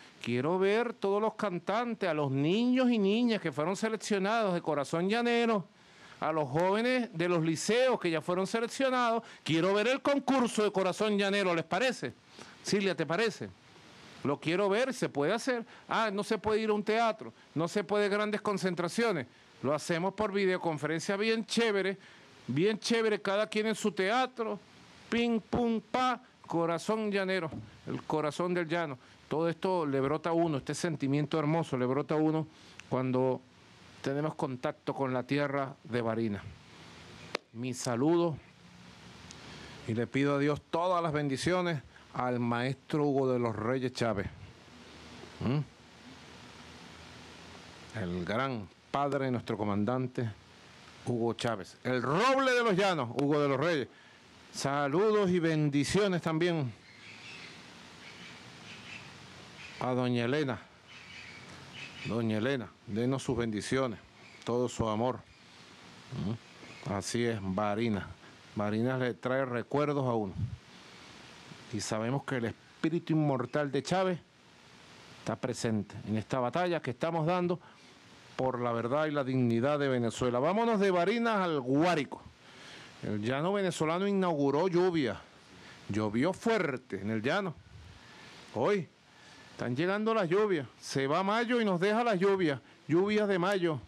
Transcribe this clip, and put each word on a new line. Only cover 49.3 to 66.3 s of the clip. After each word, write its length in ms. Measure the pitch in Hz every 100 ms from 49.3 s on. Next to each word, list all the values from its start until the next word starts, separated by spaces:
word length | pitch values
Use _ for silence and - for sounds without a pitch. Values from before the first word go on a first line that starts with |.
nuestro 260 | 120 - 104
comandante 720 | 104 101 104 127 127 - 117 - - - - - - -
Hugo 300 | - 120 117
Chávez. 420 | 107 120 107 90 -
El 180 | 123 127
roble 500 | 120 160 254 269 262
de 120 | 247
los 100 | 233
llanos, 360 | 180 202 165 117
Hugo 320 | 123 143 147
de 60 | 143
los 120 | 131
Reyes. 280 | 165 156 113 - - - - - -
Saludos 800 | - 135 143 143 156 220 214 190
y 80 | 180
bendiciones 840 | 165 156 151 143 135 190 208 175
también 500 | 165 160 175 160 127 - - - - - - - - - - - - - - - - - - - - - - - - - - - - - - -
a 140 | 120
doña 320 | 127 123 120
Elena. 360 | 117 147 139 107 - - - - - - - - - - - - - - -
Doña 320 | 113 117 107
Elena, 300 | 120 139 101 - -
denos 360 | 104 123 135
sus 140 | - 117
bendiciones, 640 | 117 104 - 131 131 98 - - - -
todo 240 | - 120 123
su 200 | - 110
amor. 320 | 107 123 - - - - - - - - - - 131
¿Mm? 680 | 98